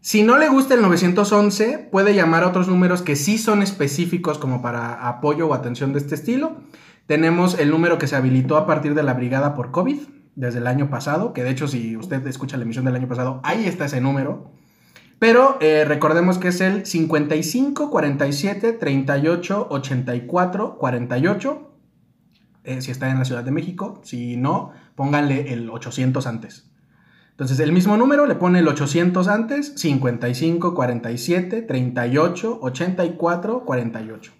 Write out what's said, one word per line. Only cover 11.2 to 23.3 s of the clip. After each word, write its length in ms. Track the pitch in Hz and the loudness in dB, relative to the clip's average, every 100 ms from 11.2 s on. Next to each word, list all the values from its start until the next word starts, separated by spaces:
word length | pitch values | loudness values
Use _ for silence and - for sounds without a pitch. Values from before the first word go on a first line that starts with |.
| 226 | -2
que 80 | - | -4
de 60 | 127 | -4
hecho 180 | 131 147 | -2 -2
si 280 | 127 113 113 | -4 -4 -8
usted 280 | 185 135 135 | -6 -6 -6
escucha 300 | 127 127 135 | -8 -8 -6
la 60 | |
emisión 240 | 113 117 127 | -6 -2 -2
del 80 | |
año 140 | 123 123 | -2 -4
pasado, 320 | 123 127 131 | -4 -4 -4
ahí 220 | 147 208 202 | -4 -2 -2
está 180 | - 143 | -2 -4
ese 140 | 131 | -2
número. 520 | 131 139 131 - - - _ _ _ - _ _ | 0 0 -2 -6 -12 -20 _ _ _ -20 _ _
Pero, 400 | 226 240 269 - | 6 8 6 6
eh, 240 | 156 151 151 | 4 4 4
recordemos 520 | 143 151 160 180 180 | 2 2 4 2 2
que 100 | 180 | 0
es 140 | 175 | 0
el 240 | 190 202 196 | 0 0 -2
cincuenta 500 | 170 156 156 147 156 | 0 2 2 2 0
y 60 | |
cinco 480 | 160 247 277 277 294 | -2 0 0 0 -2
cuarenta 360 | - 147 139 139 | 0 0 0 -2
y 60 | |
siete 400 | 143 196 196 226 | 0 -4 -2 -2
treinta 460 | 226 160 139 135 139 | -2 -2 0 0 0
y 100 | 156 | 2
ocho 380 | 170 175 202 - | 0 -2 -4 -4
ochenta 460 | 139 131 131 127 | -6 -4 -4 -4
y 80 | 123 123 | -6 -2
cuatro 520 | 175 180 190 220 - | 0 0 -2 -6 -4
cuarenta 400 | 131 123 123 123 | -4 -2 -4 -2
y 80 | 165 | 0
ocho. 420 | 202 269 294 - _ _ _ _ _ _ _ _ _ | 0 -4 -8 -12 _ _ _ _ _ _ _ _ _
Eh, 180 | - 131 | -12 -10
si 80 | 131 | -8
está 200 | 123 131 | -6 -2
en 80 | 131 | 0
la 60 | |
Ciudad 200 | 127 | -2